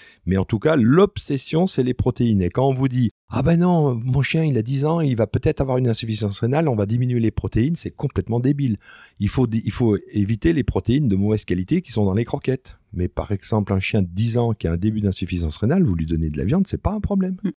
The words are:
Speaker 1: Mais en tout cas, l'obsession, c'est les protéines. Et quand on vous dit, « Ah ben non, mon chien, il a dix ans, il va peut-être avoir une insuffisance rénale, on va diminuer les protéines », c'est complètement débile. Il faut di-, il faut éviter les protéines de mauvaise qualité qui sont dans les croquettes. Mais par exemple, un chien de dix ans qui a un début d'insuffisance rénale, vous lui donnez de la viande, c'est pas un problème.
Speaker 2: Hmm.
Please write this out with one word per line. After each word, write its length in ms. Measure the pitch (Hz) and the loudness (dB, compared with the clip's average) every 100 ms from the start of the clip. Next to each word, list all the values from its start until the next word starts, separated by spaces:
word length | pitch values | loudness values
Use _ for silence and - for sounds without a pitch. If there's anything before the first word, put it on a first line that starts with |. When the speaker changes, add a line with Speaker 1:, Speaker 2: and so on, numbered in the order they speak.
| - _ | -20 _
Speaker 1:
Mais 120 | - 95 | -2 0
en 80 | |
tout 160 | 92 107 | 0 0
cas, 160 | 151 156 | 2 4
l'obsession, 920 | 110 156 202 - - 139 - 156 185 | 4 6 4 0 -6 -6 -2 0 0
c'est 160 | - | 0
les 120 | 127 | -2
protéines. 480 | 123 131 - 120 104 | 0 -2 0 2 2
Et 60 | 90 | 2
quand 200 | - 135 | 0 0
on 40 | |
vous 140 | 131 135 | 0 0
dit, « 240 | 127 113 _ _ | 0 -2 _ _
Ah 140 | 120 | -2
ben 160 | 139 170 | 2 2
non, 360 | 180 170 147 | 4 2 2
mon 280 | 117 127 131 | 0 0 0
chien, 220 | 127 160 | 0 0
il 120 | 160 120 | 0 0
a 60 | |
dix 220 | 110 135 | 0 -2
ans, 160 | 151 170 | 0 0
il 160 | 147 117 | 0 0
va 100 | 117 | 0
peut-être 340 | 131 160 147 | 0 0 0
avoir 180 | 135 127 | 0 0
une 100 | 127 | 0
insuffisance 500 | 113 113 107 107 98 | -2 -4 -2 -4 -2
rénale, 300 | 117 143 160 | 0 0 0
on 80 | 110 | 0
va 100 | 101 | 0
diminuer 320 | 120 127 120 | 0 0 0
les 140 | 113 | 0
protéines », 420 | - 104 110 131 170 | -2 -2 0 0 -2
c'est 140 | - | -8
complètement 480 | - 139 - 92 117 | -6 -4 -4 -2 0
débile. 380 | 127 143 135 101 - - - _ | 0 0 0 -2 -6 -20 -20 _
Il 100 | 101 | -2
faut 200 | - 123 | 2 2
di-, 140 | 110 | 0
il 80 | - | -2
faut 240 | - 120 101 - | 0 2 2 0
éviter 400 | 104 101 113 165 | -2 0 2 2
les 100 | 160 | 2
protéines 460 | 113 98 - 131 139 | 0 -2 0 2 2
de 80 | 95 | 2
mauvaise 280 | 104 107 | 2 0
qualité 380 | - 92 90 170 | 0 -4 0 -2
qui 80 | - | -2
sont 140 | 117 | -2
dans 100 | 101 | 0
les 100 | 98 | 0
croquettes. 540 | 117 139 - 131 - - _ | -2 -4 -2 -4 -6 -20 _
Mais 160 | 85 87 | -4 -4
par 240 | - 80 | -4 -4
exemple, 400 | 101 - 110 98 | -6 -2 -2 0
un 80 | 98 | -2
chien 220 | 92 110 | 0 -2
de 60 | 90 | -2
dix 300 | 90 117 117 | -2 0 0
ans 140 | 117 | 0
qui 160 | 107 82 | -2 -2
a 40 | |
un 40 | 85 | 0
début 240 | 107 107 | 0 0
d'insuffisance 560 | 101 90 90 90 82 - | -2 -2 -4 -2 -4 -2
rénale, 260 | 107 180 | 0 2
vous 140 | 156 82 | 2 0
lui 100 | 80 | -2
donnez 240 | 82 80 | -2 -2
de 80 | 76 | -2
la 60 | |
viande, 240 | 92 170 190 | 0 0 0
c'est 120 | - | -2
pas 120 | - | -4
un 80 | 214 | -4
problème. 380 | - 196 185 185 | -2 -2 -2 -4
Speaker 2:
Hmm. 80 | 185 | -6